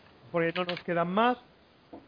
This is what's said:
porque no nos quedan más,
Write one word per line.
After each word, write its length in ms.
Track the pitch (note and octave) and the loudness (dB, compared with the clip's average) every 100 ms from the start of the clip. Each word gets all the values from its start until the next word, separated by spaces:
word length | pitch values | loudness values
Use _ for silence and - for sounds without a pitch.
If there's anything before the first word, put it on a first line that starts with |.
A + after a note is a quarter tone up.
| - - A#2 | -20 -20 -6
porque 220 | E3+ E3 E3+ | 0 0 0
no 80 | |
nos 160 | F3+ E3+ | -4 -6
quedan 280 | - E3+ E3+ | -2 0 0
más, 280 | F#3+ A#3+ B3 - - _ _ _ - | 2 2 0 -8 -20 _ _ _ -20